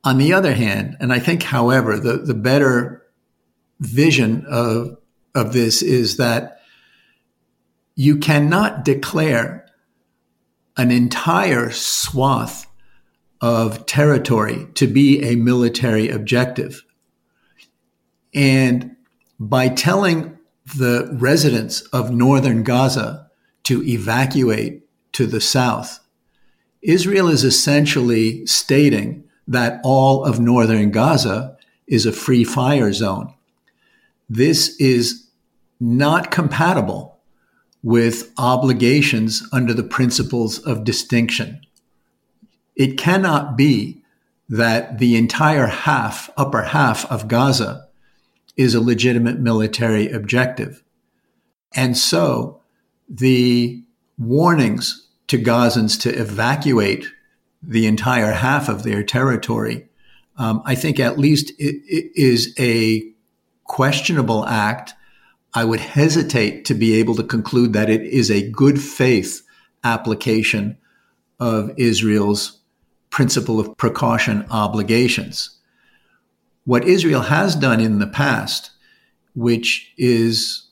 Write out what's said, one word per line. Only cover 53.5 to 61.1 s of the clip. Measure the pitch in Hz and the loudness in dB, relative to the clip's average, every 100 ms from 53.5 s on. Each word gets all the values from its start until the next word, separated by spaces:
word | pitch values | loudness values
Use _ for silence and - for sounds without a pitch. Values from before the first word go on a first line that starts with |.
| 120 120 117 - _ _ - | 2 0 -6 -18 _ _ -10
warnings | 113 139 175 165 117 117 - - _ _ - | -2 2 2 2 0 -2 -6 -10 _ _ -4
to | 127 | -2
Gazans | 113 117 120 120 107 - | 2 2 2 2 0 -2
to | 120 | -4
evacuate | 123 107 101 117 147 143 120 101 104 - - _ _ _ _ | -4 -6 -4 -2 -2 0 2 0 -2 -8 -18 _ _ _ _
the | - 113 110 | -4 0 2
entire | 107 113 123 107 | 0 0 0 0
half | 92 127 143 135 | 0 0 0 -2
of | 101 | -6
their | 117 104 | -4 -4
territory, | 104 127 131 113 - 113 110 117 - _ _ _ _ - | -2 -2 0 -2 -4 -4 -6 -8 -14 _ _ _ _ -8
um, | 113 110 - | -4 -4 -4
I | |
think | 131 156 135 | -4 -2 -2
at | 120 | -2